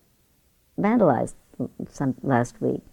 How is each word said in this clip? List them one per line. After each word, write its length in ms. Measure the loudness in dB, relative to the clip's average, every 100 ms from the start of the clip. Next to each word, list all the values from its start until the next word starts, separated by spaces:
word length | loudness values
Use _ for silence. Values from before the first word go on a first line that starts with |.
| _ _ _ _ _ _ _ -4
vandalized 540 | 0 4 4 4 -2 -8 _ -10 -10 -10 -12
some, 260 | -6 -4 -4
last 380 | 0 0 0 -4
week. 180 | -4 -4 -8